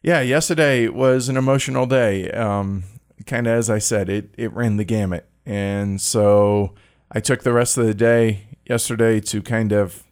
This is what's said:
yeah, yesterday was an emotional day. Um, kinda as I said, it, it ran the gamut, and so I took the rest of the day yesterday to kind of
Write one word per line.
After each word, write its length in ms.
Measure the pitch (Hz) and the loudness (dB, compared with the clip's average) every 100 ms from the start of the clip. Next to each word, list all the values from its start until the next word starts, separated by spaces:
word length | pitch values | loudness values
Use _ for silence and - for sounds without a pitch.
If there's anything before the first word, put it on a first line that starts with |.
yeah, 200 | 156 170 | 2 0
yesterday 640 | 127 139 - 165 151 127 117 | 2 0 0 2 2 4 0
was 420 | - 131 131 123 | 2 2 2 0
an 80 | 131 | -2
emotional 500 | 131 135 135 131 127 | 2 0 0 -2 0
day. 440 | 135 117 98 92 | 2 2 0 -4
Um, 540 | - 113 101 98 98 92 - _ _ 101 | -4 -2 -2 -2 -6 -8 -18 _ _ -8
kinda 240 | 123 117 | -4 0
as 180 | 117 117 | 0 2
I 100 | 107 | -2
said, 300 | - 113 92 | 0 -2 -2
it, 240 | 104 101 - | -4 -6 -10
it 140 | 113 | -8
ran 240 | - 120 104 | -4 -2 -2
the 80 | |
gamut, 440 | 104 110 98 85 - _ | 0 -2 -2 -4 -10 _
and 560 | - 101 98 101 101 98 | -10 -6 -4 -4 -4 -4
so 720 | - 117 104 104 104 104 101 - _ _ _ | -4 2 4 6 4 2 -2 -8 _ _ _
I 80 | - | -6
took 240 | - 123 | -2 -2
the 100 | 127 | 0
rest 240 | 120 120 - | 2 0 0
of 80 | 113 | 0
the 80 | |
day 520 | 104 113 117 113 101 - - | 2 2 4 2 -2 -8 -20
yesterday 540 | _ 120 - 113 113 110 | _ -4 -4 0 2 2
to 200 | 104 107 | -2 -8
kind 300 | 98 113 110 | -4 -2 0
of 320 | 104 98 - - | 0 0 -6 -20